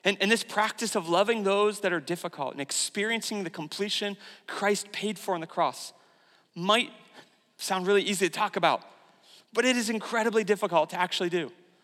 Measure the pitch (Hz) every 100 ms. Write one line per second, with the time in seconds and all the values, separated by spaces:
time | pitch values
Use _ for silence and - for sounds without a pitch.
0 | 190 196 196 220 - 208 214 - 226 220
1 | 165 170 202 233 196 202 208 202 190 175
2 | 139 170 175 - 131 135 139 - - -
3 | 214 226 - 214 175 - 156 - 202 -
4 | 208 196 - - - - 202 202 - -
5 | 208 190 - 180 160 - 151 - - _
6 | _ _ _ _ _ - 185 220 262 -
7 | - - - _ _ _ - 190 180 202
8 | 185 190 180 - 208 196 170 120 - -
9 | _ _ _ - _ - 247 247 220 220
10 | - 233 220 220 202 202 208 170 160 180
11 | 180 - 180 175 139 - _ _